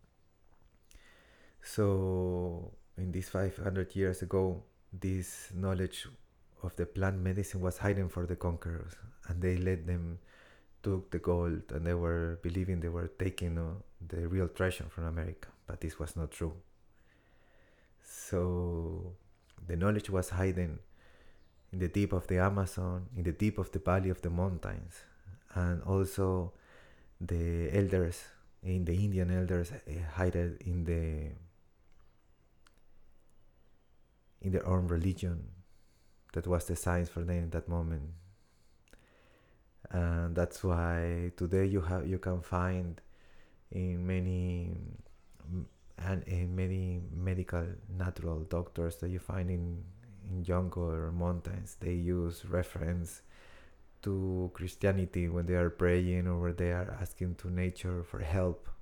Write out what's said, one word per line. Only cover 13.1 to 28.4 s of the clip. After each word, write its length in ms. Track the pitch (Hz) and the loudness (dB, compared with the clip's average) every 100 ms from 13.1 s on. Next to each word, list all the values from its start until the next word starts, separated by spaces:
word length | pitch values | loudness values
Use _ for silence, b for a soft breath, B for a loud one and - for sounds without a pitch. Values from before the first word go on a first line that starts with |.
| - | -2
taking, 380 | 92 - 87 82 | -4 -2 -2 -2
uh, 160 | 82 95 - - 85 | -2 -6 -10 -16 -8
the 200 | 87 85 | -4 0
real 200 | 95 87 | 2 0
treasure 380 | - 92 - - | 2 0 0 -6
from 160 | - 82 | -4 -4
America, 440 | 82 82 80 - - - | -2 -4 -6 -12 -14 -12
but 140 | 76 | -8
this 180 | 82 - | -6 -6
was 160 | 78 - | -6 -4
not 160 | 78 | -6
true. 220 | - 85 87 - - - b b b b b b b b b b - | -4 -6 -6 -14 -20 -20 b b b b b b b b b b -20
So, 1120 | - - - 92 90 90 87 85 82 85 90 90 - - _ - 87 | -20 -16 -4 0 2 2 0 -2 -4 -6 -10 -12 -20 -20 _ -14 -4
the 80 | 87 | 0
knowledge 340 | 98 107 - | 2 2 2
was 200 | 95 90 | 0 0
hidden 500 | 92 95 90 87 76 - b b b b b b _ - | 2 2 2 -2 -4 -12 b b b b b b _ -10
in 60 | 92 | -2
the 100 | 90 | 0
deep 240 | 101 101 | 2 2
of 120 | 92 - | 2 2
the 100 | 90 | 4
Amazon, 720 | 95 98 92 - 90 90 92 120 | 4 4 0 -2 -2 -2 -4 -2
in 80 | |
the 100 | 87 | 0
deep 240 | 78 104 101 | 2 2 2
of 140 | 90 | -2
the 80 | 92 | -2
valley 300 | 92 95 92 | 2 4 4
of 120 | 92 | 0
the 80 | 85 | 0
mountains, 720 | 85 95 87 - 50 87 - - - - - - | 0 0 0 -4 -6 -8 -14 -20 -20 -20 -20 -8
and 300 | - 87 87 | 0 0 0
also 680 | - 98 95 - 95 92 87 B B B B B B - | 2 2 2 2 2 2 0 B B B B B B -10
the 500 | 85 87 85 85 82 | -2 0 2 2 2
elders, 500 | 101 98 95 85 - - - | 4 4 4 2 0 -10 -20